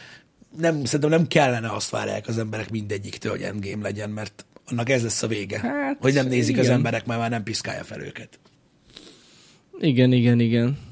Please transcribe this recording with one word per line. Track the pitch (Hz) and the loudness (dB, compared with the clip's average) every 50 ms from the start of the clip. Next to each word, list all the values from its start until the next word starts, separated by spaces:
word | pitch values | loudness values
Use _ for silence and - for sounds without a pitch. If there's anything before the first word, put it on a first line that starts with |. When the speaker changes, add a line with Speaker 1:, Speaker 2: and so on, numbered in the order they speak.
| - - - - _ _ _ _ - _ - | -20 -20 -20 -20 _ _ _ _ -20 _ -6
Speaker 1:
nem, | 160 165 165 160 147 135 | 0 0 0 0 0 0
szerintem | 117 - 147 143 151 | 0 0 2 2 4
nem | 160 170 165 | 4 4 4
kellene | - - 165 143 127 123 117 113 110 | 4 4 4 4 4 2 0 -2 -4
azt | 104 107 - - | -4 -4 -4 -4
várják | - 107 107 107 104 107 107 | -4 -4 -4 -4 -4 -6 -4
az | - 113 | -4 -4
emberek | 113 110 107 107 110 107 - | -4 -4 -4 -4 -6 -6 -4
mindegyiktől, | 113 110 104 101 104 98 101 101 - - - 110 | -4 -6 -4 -4 -6 -6 -6 -8 -10 -6 -6 -4
hogy | 95 92 | -4 -4
Endgame | 92 95 101 104 98 98 98 107 101 | -6 -6 -6 -6 -6 -6 -6 -6 -6
legyen, | 98 101 104 104 104 | -6 -6 -6 -8 -8
mert | 107 107 107 - - - - _ - - _ - | -8 -8 -10 -12 -14 -18 -20 _ -20 -18 _ -6
annak | 123 117 117 127 | -4 -2 2 2
ez | 135 123 117 | 2 2 2
lesz | 110 - - - | 0 -2 -2 -2
a | |
vége. | 113 113 104 98 98 - - | -2 -2 -4 -4 -6 -6 -4
Speaker 2:
Hát, | 160 - 285 285 285 - 294 - | -4 -4 -4 -2 -2 -4 -2 0
Speaker 1:
Hogy | - 135 139 | 2 4 4
nem | 139 131 | 4 2
nézik | 127 127 123 117 - - | 2 2 2 2 2 2
az | - 131 | 4 4
Speaker 2:
igen. | 127 123 | 4 4
Speaker 1:
emberek, | 120 120 117 117 113 - | 4 2 2 0 -2 -2
mert | 117 117 117 | -4 -4 -2
már | 117 117 | -2 -2
nem | 123 113 98 | -2 -4 -4
piszkálja | 110 104 - - 98 92 - - | -4 -6 -6 -6 -6 -8 -8 -10
fel | - - - | -12 -12 -12
őket. | - - - - 110 - - - _ _ _ _ _ _ _ _ _ _ - - - - - - - - - - - - - _ _ _ - 381 | -12 -12 -12 -14 -16 -18 -20 -20 _ _ _ _ _ _ _ _ _ _ -20 -20 -20 -20 -20 -20 -20 -20 -20 -20 -20 -20 -20 _ _ _ -6 0
Speaker 2:
Igen, | - 156 123 123 127 127 | 2 4 6 6 6 6
igen, | 127 123 117 120 120 120 | 6 6 6 6 4 4
igen. | 117 113 117 117 117 127 143 - - - | 4 4 2 2 2 0 -2 -4 -8 -16